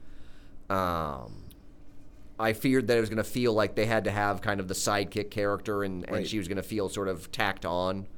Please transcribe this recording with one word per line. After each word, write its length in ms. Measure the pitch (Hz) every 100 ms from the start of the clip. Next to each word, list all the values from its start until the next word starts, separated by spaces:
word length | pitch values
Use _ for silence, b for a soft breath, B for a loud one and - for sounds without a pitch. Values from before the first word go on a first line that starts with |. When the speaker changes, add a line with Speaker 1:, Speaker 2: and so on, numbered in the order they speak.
| b b b b b b -
Speaker 1:
um, 760 | 95 90 82 76 67 55 50 - - - - - - - - - -
I 140 | 110
feared 340 | 110 135 131 117
that 100 | 117
it 40 |
was 80 | 107
gonna 140 | 110
feel 300 | 104 123 120
like 220 | 107 101 -
they 100 | 110
had 180 | 110 101
to 60 |
have 300 | 104 101 98
kind 180 | 107 98
of 80 | 92
the 60 |
sidekick 560 | 92 110 101 98 107 101
character 540 | 104 101 101 110 101
and, 200 | 98 92 -
and 120 | 107
Speaker 2:
Right. 100 | 92
Speaker 1:
she 100 | 110
was 100 | 87
gonna 160 | 98
feel 240 | - 107 95
sort 200 | 104 95
of 220 | 82 -
tacked 340 | - 101 92 87
on. 420 | 87 92 98 101